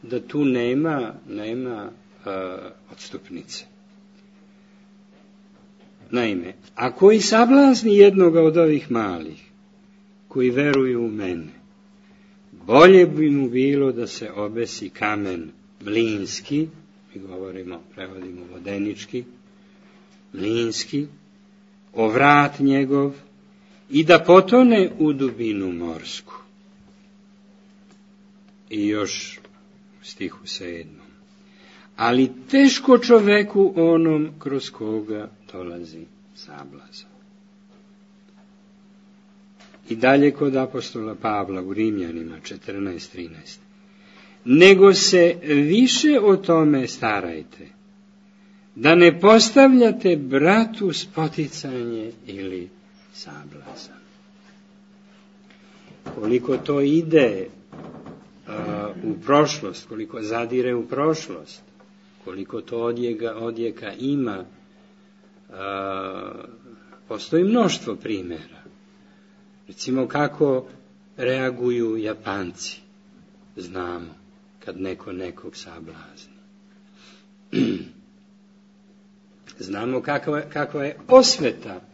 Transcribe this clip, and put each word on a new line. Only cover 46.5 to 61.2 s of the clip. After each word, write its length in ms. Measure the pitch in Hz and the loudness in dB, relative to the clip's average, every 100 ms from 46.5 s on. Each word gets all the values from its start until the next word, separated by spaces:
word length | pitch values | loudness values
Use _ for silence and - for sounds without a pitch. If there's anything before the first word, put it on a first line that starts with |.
| 165 151 139 123 | 2 4 2 -2
starajte, 800 | - 113 104 90 80 71 - 78 _ _ _ _ _ _ _ _ _ _ | -6 -4 -4 -6 -12 -16 -20 -20 _ _ _ _ _ _ _ _ _ _
da 200 | - 139 | 0 4
ne 260 | 170 175 170 | 8 8 8
postavljate 960 | 196 226 220 277 269 254 233 247 190 160 | 8 8 8 8 8 8 4 2 0 0
bratu 760 | 135 135 156 214 220 - 196 | 0 2 4 4 0 -4 -6
spoticanje 1200 | 147 - - 156 160 147 - 139 127 117 113 110 113 - | -6 -8 -4 -4 -4 -8 -10 -10 -8 -8 -8 -10 -16 -16
ili 420 | 98 95 92 87 _ _ _ _ | -12 -10 -10 -14 _ _ _ _
sablazan." 920 | - - 73 147 - - - - - - _ _ _ _ - _ - _ _ _ _ _ _ _ _ _ - - - - | -20 -20 -20 -20 -20 -20 -20 -20 -20 -20 _ _ _ _ -20 _ -20 _ _ _ _ _ _ _ _ _ -20 -20 -20 -16
Koliko 420 | - 107 123 123 127 | -8 -2 -2 -2 -6
to 240 | - 143 | -4 -2
ide, 680 | 143 160 160 156 123 98 92 - _ - - - - - - - - | 0 0 2 2 2 0 -10 -16 _ -20 -20 -20 -20 -20 -20 -20 -16
a, 400 | 107 107 104 104 92 | -12 -8 -8 -8 -8
u 100 | 107 95 | -8 -8
prošlost, 640 | - 143 147 - 101 87 - | 0 2 2 -2 -10 -14 -16
koliko 340 | 110 107 123 | -14 -12 -10
zadire 520 | 107 113 117 127 123 | -8 -6 -4 -4 -2
u 120 | 123 113 | -4 -6
prošlost, 760 | 127 151 156 | -4 -2 -4